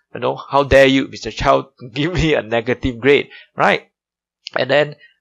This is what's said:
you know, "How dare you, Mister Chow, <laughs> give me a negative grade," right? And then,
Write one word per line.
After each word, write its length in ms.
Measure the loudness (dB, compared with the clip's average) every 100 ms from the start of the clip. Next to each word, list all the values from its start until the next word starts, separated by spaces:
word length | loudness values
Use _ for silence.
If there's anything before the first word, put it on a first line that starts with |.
| _
you 60 | -8
know, 160 | -6 -6
"How 280 | -4 -2
dare 220 | 4 6 6
you, 220 | 4 -2
Mister 240 | -8 -12
Chow, 400 | -4 0 0 -2 -14
<laughs> 120 | -14
give 200 | -6 -4
me 200 | -2 0
a 100 | 0
negative 560 | -2 -4 -2 -4 -4 -2
grade," 300 | 2 2 0 -12 -14 -2
right? 340 | 0 0 -6 _ _ _ _ _ -10 -6
And 140 | 0
then, 260 | 0 0 -6 -20 _